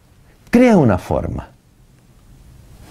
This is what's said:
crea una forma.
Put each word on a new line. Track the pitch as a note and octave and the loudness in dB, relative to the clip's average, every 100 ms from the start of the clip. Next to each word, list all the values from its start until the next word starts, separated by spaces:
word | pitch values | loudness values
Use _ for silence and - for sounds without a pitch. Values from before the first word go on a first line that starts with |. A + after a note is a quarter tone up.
| _ _ _ _ - | _ _ _ _ -2
crea | A#3+ B3+ G3+ | 2 2 4
una | B2+ F2+ | 2 0
forma. | - C#2 - - - _ _ _ _ _ _ _ _ - - - - - - | -4 -6 -6 -10 -14 _ _ _ _ _ _ _ _ -20 -20 -20 -20 -20 -20